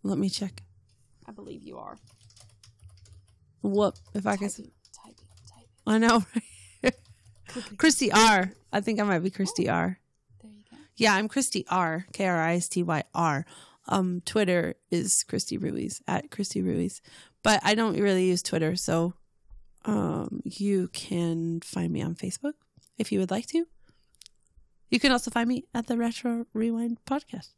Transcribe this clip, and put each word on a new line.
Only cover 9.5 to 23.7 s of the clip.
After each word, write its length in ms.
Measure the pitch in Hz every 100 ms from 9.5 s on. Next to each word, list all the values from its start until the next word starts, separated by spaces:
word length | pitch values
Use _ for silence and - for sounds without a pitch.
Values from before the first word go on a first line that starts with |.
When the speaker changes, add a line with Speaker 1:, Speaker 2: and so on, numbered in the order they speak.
| - -
Speaker 2:
Oh, 40 |
Speaker 1:
R. 260 | - 170 185 _ _ _ -
Speaker 2:
there 100 | 220
you 120 | 208 _
go. 60 | - - -
Speaker 1:
Yeah, 180 | 220
I'm 140 | 196 214
Christy 380 | - 254 208 -
R. 360 | 185 170 160 185
K 120 | - 190
R 160 | 175
I 140 | 160 175
S 140 | 170
T 120 | -
Y 200 | 175 156 -
R. 320 | - 165 143 165 - - _ -
Um, 340 | 196 185 175 -
Twitter 500 | 220 196 175 170 - _
is 340 | 170 190 - -
Christy 320 | - - -
Ruiz, 440 | - - - - -
at 240 | 180 302
Christy 300 | - 202 202
Ruiz. 400 | 185 170 180 - - - - _
But 160 | - 214
I 120 | - 214
don't 240 | 226 180
really 260 | 202 185 185
use 140 | 175
Twitter, 340 | - 165 160 180
so, 380 | - 165 170 - _ _ _ - - _ -
um, 560 | 208 180 - - -
you 440 | - - 202 196 180
can 680 | - - 175 170 165 165 165
find 300 | - - 170
me 100 | 156
on 140 | 170 170
Facebook 380 | 185 - 285 302 _ - _ -
if 140 | 220
you 80 | 202
would 120 | 185
like 160 | 196 233
to. 180 | 330 339